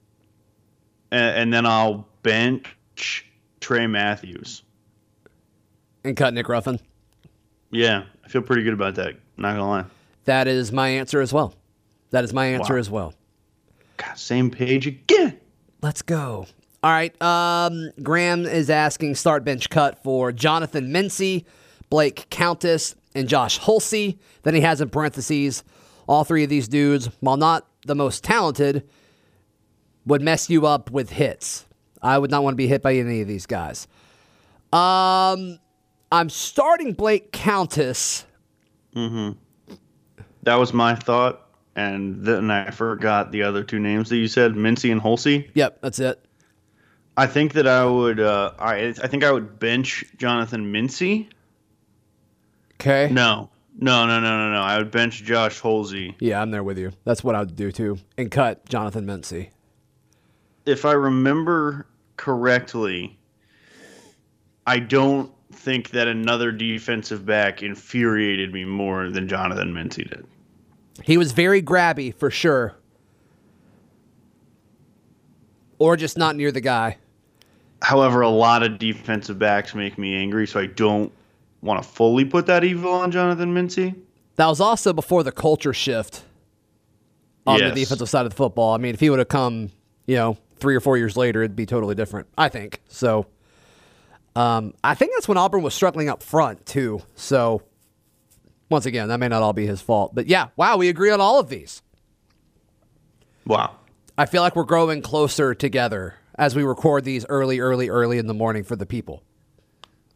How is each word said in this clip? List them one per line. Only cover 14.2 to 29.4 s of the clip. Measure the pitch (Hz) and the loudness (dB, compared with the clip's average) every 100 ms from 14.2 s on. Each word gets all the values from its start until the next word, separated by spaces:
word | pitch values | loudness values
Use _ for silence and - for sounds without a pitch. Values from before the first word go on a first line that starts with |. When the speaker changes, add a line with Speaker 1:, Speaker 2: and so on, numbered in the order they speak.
| - 123 127 | -4 0 0
Speaker 1:
page | 123 127 135 135 | -2 0 0 -2
again. | 135 - 403 302 - _ _ _ _ | -6 2 4 4 -4 _ _ _ _
Speaker 2:
Let's | 147 - | -8 -6
go. | - 160 135 104 87 _ _ _ | -6 -4 -4 -10 -14 _ _ _
All | 160 | 2
right, | 160 170 - | 2 0 -2
um, | 170 175 175 175 175 165 160 - | 0 2 2 0 0 -4 -10 -10
Graham | 139 170 175 175 175 | -2 0 2 0 0
is | 170 143 | 0 2
asking | 151 151 - 151 139 | 2 0 -2 -4 -2
start | 170 151 | 0 0
bench | 135 127 - | -2 -4 -2
cut | 160 143 - | 0 0 -2
for | 139 131 127 | -4 -2 -2
Jonathan | 120 151 160 160 147 127 | 0 0 0 -2 -6 -2
Mincy, | 170 196 - 190 185 - _ _ _ - | -2 -2 -2 -2 -2 -6 _ _ _ -2
Blake | 151 147 - - | 2 2 -2 -10
Countess, | - 175 170 175 160 - - _ 139 | -2 0 0 0 0 -2 -12 _ -6
and | 127 | 0
Josh | 139 110 - | 0 0 0
Hulsey. | - 220 - 214 208 - _ _ | 2 2 2 -2 -2 -4 _ _
Then | 160 | 0
he | 156 | 2
has | 165 147 | 2 2
in | 139 | -2
parentheses, | 143 151 - - 147 139 120 - _ _ _ - | -2 -2 -4 -4 -2 -2 -4 -12 _ _ _ 0
all | 147 | 0
three | 151 160 | 2 0
of | 143 | 2
these | 147 110 | 0 0
dudes, | 143 143 143 117 - | 2 2 2 -2 -4
while | 131 135 | 0 4
not | 160 160 - _ | 4 2 -2 _
the | - 143 | -4 -2
most | 139 - | -2 -2
talented, | - 226 170 139 143 139 - _ _ _ _ _ | 0 0 0 0 0 0 -6 _ _ _ _ _